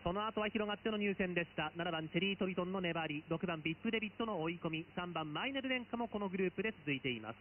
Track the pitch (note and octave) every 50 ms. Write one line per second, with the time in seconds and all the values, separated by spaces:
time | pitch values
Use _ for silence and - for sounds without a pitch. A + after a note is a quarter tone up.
0 | - E3+ F3+ G3+ G#3 A3 A3 G#3+ G#3+ G#3+ G3+ A3+ G#3+ G#3 G#3 G3 - A3+ A3 G#3
1 | G3+ G3+ G3 - G3 F3+ F3+ F3 E3+ - - - D#3 D#3 - E3+ E3+ F3+ E3 D#3+
2 | D#3+ D#3 - F3 F#3 G3 G3 F#3 G#3 F#3+ F#3 F3+ F3+ F3+ F#3+ G3 F#3 F3 E3 E3+
3 | D#3+ D#3 D3 D3 D#3+ - E3 D#3+ - F3+ E3+ D#3+ D3 E3 E3 - - A3+ A3 A3+
4 | G#3+ G#3+ - - A#3 A3+ G#3+ F3 D#3 E3 F3 E3+ - E3 D#3 D#3+ E3+ - - -
5 | F3+ F3 F3 E3 D#3 D3+ D3+ D#3+ G3+ B3+ C#4 C#4 C4 C4 C4 B3+ A#3+ - - A#3
6 | A#3+ A3+ - G#3 G3+ G3 F3+ G3 G3 F3+ - - G3 A3 G#3+ - D3+ D3 C#3+ C3
7 | - C3+ B2 A2+ G#2+ G#2+ A2+ -